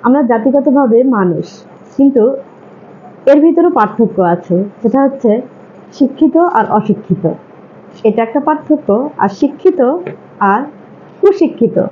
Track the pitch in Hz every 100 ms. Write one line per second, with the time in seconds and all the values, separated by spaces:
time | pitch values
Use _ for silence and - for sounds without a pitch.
0 | 233 277 247 262 269 277 294 277 262 226
1 | 262 233 180 165 - - - - - -
2 | 277 269 220 269 - - - - - -
3 | - - - 294 320 330 339 240 208 214
4 | 220 - 175 175 - 180 202 - 233 262
5 | 269 269 233 220 262 - - - - -
6 | 269 - 320 330 349 349 - 214 208 202
7 | - 190 160 - - - - - - -
8 | 220 226 226 277 294 302 - 302 - 208
9 | 285 - 196 - 277 - 185 - 208 339
10 | 359 - - - 202 208 294 - - -
11 | - - 403 - 320 - 226 - 196